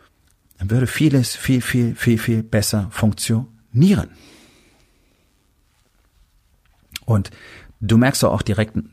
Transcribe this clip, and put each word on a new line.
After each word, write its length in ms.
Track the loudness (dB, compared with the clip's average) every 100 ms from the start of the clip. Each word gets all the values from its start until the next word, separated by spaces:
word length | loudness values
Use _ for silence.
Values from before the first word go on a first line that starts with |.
| _ _ _ _ _ -10
Dann 120 | -4
würde 160 | -2 -2
vieles 480 | 2 2 2 0
viel, 260 | -4 -2 -2
viel, 360 | 0 -2 -2 -2
viel, 200 | 0 0
viel 260 | 0 -4
besser 420 | -2 -2 -2 -4 -4
funktionieren. 1200 | -2 -2 -2 -2 -4 -4 -16 _ 2 4 2 -2 -12 -20 -20 _ _ _ _ _ _ _ _ _ _ _ _ _ _ _ _ _ _ _ _ _ _ _ _ _ -14
Und 260 | 0 0 0 -10 -20 -20 -20 -10
du 180 | 2 4
merkst 260 | 4 2
auch 180 | 0 0
direkten, 500 | -2 -4 -2 -4 -10